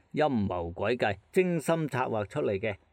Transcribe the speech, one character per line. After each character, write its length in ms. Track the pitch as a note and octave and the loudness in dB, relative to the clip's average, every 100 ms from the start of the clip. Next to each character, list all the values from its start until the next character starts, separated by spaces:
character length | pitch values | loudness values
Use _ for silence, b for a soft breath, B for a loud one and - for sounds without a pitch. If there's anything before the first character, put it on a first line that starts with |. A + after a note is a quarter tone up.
| b | b
陰 320 | B2+ D3+ A#2+ F#2+ | 0 2 2 0
謀 260 | F2+ E2+ | -2 -4
詭 240 | F2 G2+ B2 | -2 0 2
計， 220 | A2 G2+ _ | 0 -2 _
精 280 | F#3 F3+ E3 | 2 2 2
心 280 | - E3 D3+ | 0 0 0
策 100 | B2+ | -2
劃 280 | C3 A2+ G2+ | -2 -2 -4
出 140 | D3 | -2
嚟 180 | C3+ G2 | -2 0
嘅。 180 | A2 G2 _ | -2 -6 _